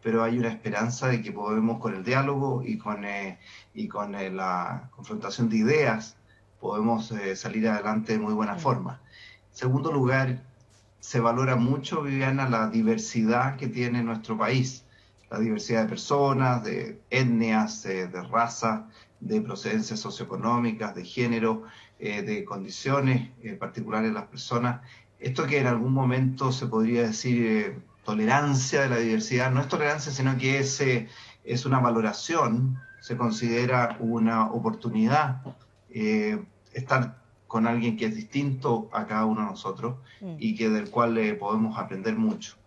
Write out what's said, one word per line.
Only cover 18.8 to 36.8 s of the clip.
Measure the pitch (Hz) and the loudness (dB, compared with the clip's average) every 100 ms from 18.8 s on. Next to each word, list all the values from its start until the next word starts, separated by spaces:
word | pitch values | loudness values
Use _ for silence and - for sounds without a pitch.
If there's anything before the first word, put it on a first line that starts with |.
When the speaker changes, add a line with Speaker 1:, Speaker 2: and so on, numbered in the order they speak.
| - - - _ | -6 -20 -20 _
Speaker 1:
de | 92 107 | -2 -2
procedencias | 107 101 104 110 107 107 | -2 -6 -2 -2 -2 -6
socioeconómicas, | 104 98 92 92 110 120 117 107 104 | -8 -10 -8 -4 0 2 0 -2 -6
de | 92 | -8
género, | 90 - 120 117 113 110 - - - _ | -10 -2 0 2 2 0 -6 -20 -20 _
eh, | 104 104 | -6 -6
de | 101 107 | -4 -4
condiciones, | - 101 95 - 135 139 135 127 - - | -4 -8 -10 -6 0 2 4 2 0 -12
eh, | 110 | -12
particulares | 95 92 - 104 107 110 | -10 -10 -8 -4 -2 0
de | |
las | 104 95 | -2 -8
personas. | 131 - 120 120 123 - - - _ | -14 -4 -2 0 -4 -10 -20 -20 _
Esto | - 131 151 | -6 -2 0
que | 143 | 2
en | 131 | 2
algún | 120 127 | 2 2
momento | 131 131 127 131 - 135 | 2 4 4 2 2 -2
se | 120 113 | 0 -2
podría | 110 113 120 | 2 2 2
decir, | 117 107 127 120 | 0 0 0 2
eh, | 113 107 101 - - _ | 4 2 0 -6 -16 _
tolerancia | - 107 107 135 147 139 127 147 | -4 0 4 4 4 2 2 2
de | 135 | 2
la | 120 | 2
diversidad, | 117 110 110 127 127 | 2 0 2 2 2
no | 127 | 2
es | 143 | 2
tolerancia, | 180 147 151 147 | 0 2 0 -2
sino | 135 131 131 | 0 0 2
que | 131 139 | 2 2
es, | 135 - | 0 0
eh, | 135 123 110 - - - | 2 2 -2 -14 -20 -20
es | - 123 135 | -4 -2 2
una | 131 | 4
valoración, | 120 113 107 104 - 165 127 113 131 131 - - | 4 4 0 -2 -2 2 2 4 2 -2 -8 -20
se | - 123 | -8 -2
considera | 120 107 117 117 127 127 117 113 | 0 0 0 2 2 2 2 0
una | 113 117 113 113 110 | -2 2 4 4 2
oportunidad, | 117 110 107 117 107 110 147 147 131 - - - _ _ | 2 -2 -2 -2 2 4 4 2 -2 -8 -16 -20 _ _
eh, | - 107 107 107 107 - _ _ | -2 2 2 2 -2 -6 _ _
estar | 120 | -10